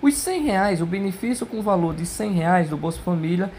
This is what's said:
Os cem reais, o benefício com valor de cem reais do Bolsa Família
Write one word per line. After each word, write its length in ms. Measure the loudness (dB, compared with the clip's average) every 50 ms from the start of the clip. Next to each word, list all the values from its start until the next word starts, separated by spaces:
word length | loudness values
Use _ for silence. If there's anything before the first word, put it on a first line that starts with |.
Os 140 | 2 2 2
cem 300 | 2 -2 -2 -2 -2 0
reais, 360 | 2 2 2 4 2 2 0
o 60 | 0
benefício 580 | -2 -2 -2 -2 -2 -4 -2 -2 -2 -2 -2 -4
com 160 | -6 -6 -4
valor 340 | 0 2 2 2 2 0 0
de 120 | -2 -6
cem 260 | -6 -4 -4 -4 0
reais 380 | 0 2 2 4 4 4 2 2
do 80 | -2 -4
Bolsa 220 | -4 -4 -4 -4 -2
Família 460 | -2 -2 0 0 0 0 0 0 -2 -6